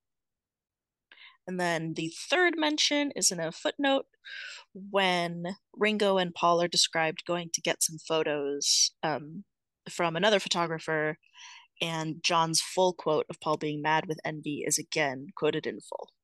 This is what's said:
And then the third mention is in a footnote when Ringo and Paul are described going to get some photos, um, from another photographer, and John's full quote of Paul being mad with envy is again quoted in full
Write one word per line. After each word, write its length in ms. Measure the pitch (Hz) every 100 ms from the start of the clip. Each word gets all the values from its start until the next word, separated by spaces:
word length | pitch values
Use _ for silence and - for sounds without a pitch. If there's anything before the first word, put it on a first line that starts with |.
| _ _ _ _ _ _ _ _ _ _ _ - - - -
And 140 | 185
then 340 | 175 165 165 160
the 160 | 165 - -
third 260 | 415 349 330
mention 540 | 302 302 - 294 285 -
is 160 | 185
in 80 | 175
a 120 | 160
footnote 540 | - 302 - 277 269 - _ - - - - -
when 840 | 190 196 196 190 180 170 170 170 196 _ -
Ringo 420 | 208 214 202 190
and 160 | 180
Paul 280 | - 175 170
are 60 | 170
described 580 | 180 - 165 160 - -
going 240 | 175 170
to 80 | -
get 220 | 170 -
some 140 | - 160
photos, 920 | - 160 160 147 143 143 - - - -
um, 400 | 160 139 147 165 - _ _ _ -
from 260 | - 170 165
another 240 | 202 208
photographer, 800 | - 175 170 160 - 156 151 156 _ - - - - _
and 360 | 170 165 160 160
John's 380 | - 170 165 160
full 320 | - - 185
quote 320 | 175 - 151 -
of 100 | -
Paul 180 | 160 151
being 240 | 156 151
mad 240 | 151 160 180
with 120 | 156 -
envy 380 | 156 151 147 -
is 120 | 151
again 500 | 156 160 147 131 147 -
quoted 300 | 151 151 123
in 140 | 104
full 300 | - - - _